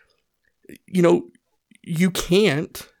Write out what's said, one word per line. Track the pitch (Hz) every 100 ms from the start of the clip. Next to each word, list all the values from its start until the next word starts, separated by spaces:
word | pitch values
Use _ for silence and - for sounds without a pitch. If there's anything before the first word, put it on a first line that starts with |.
| _ _ _ _ _ _ - - _
You | 180
know, | 170 - - _ _ _ _ _
you | - 165 185
can't, | 180 - 180 208 139 - - - _